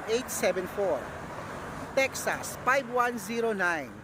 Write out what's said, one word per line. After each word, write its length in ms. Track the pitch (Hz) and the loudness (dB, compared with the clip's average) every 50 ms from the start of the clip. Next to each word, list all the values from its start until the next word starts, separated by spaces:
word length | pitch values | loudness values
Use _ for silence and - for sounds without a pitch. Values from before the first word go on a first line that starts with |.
| - | 0
eight 240 | 208 220 254 254 - | 2 0 0 0 0
seven 320 | - - 233 190 180 185 185 - - 208 | -2 2 2 2 2 2 -2 -2 0 0
four. 160 | 202 180 147 120 107 - - - - - - - - - - - - - - - - - | 2 2 2 2 -2 -6 -8 -10 -10 -10 -10 -10 -8 -8 -8 -8 -8 -8 -8 -8 -8 -2
Texas, 640 | - 269 269 254 - - - 208 160 - - - - - - | 2 2 2 2 2 -2 -2 0 0 0 -4 -6 -8 -2 2
five 240 | 254 262 277 254 | 4 4 4 2
one 320 | 233 247 247 240 247 240 226 | 2 2 2 2 2 2 -2
zero 320 | 190 202 233 233 233 226 | -4 -2 -2 0 2 2
nine. 400 | 214 190 180 175 170 156 135 113 101 107 | 2 2 2 2 2 0 -2 -6 -10 -12